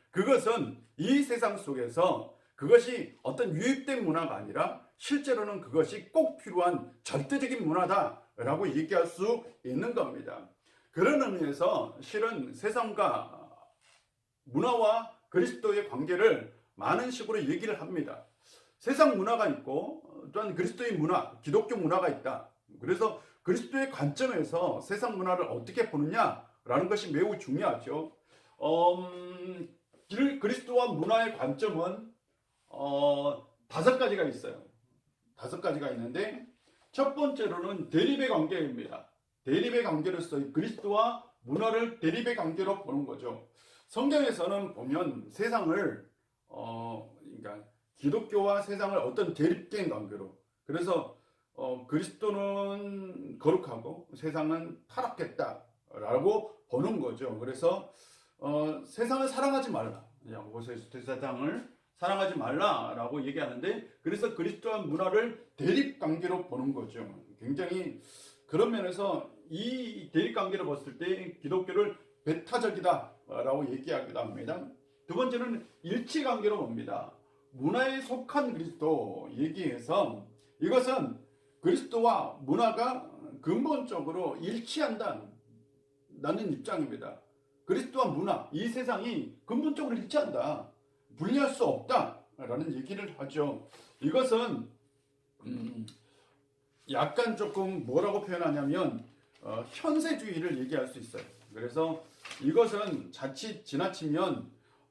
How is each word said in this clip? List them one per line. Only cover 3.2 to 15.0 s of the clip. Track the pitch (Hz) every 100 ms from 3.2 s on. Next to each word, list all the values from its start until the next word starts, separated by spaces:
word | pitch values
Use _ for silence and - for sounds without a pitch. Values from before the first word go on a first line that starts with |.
어떤 | 131 135 226 156
유입된 | 240 269 277 262 185
문화가 | 160 151 -
아니라 | 104 131 180 - - _
실제로는 | - 277 277 240 208 196
그것이 | - 160 143 208 -
꼭 | - - -
필요한 | 208 180 175 147 - -
절대적인 | - 147 143 285 247 247 160
문화다라고 | 175 180 196 - - - - 120 160 190 143
얘기할 | 160 185 165
수 | 175 208 233 - - -
있는 | 131 226 233
겁니다. | - - - - - _ _ _ _
그런 | 160 214 285
의미에서 | 240 185 147 139 180 214 - -
실은 | - 208 226 233 -
세상과 | - 208 240 226 202 185 - - - - - - _ _ _ _ _ _ _
문화와 | - 127 240 233 214 226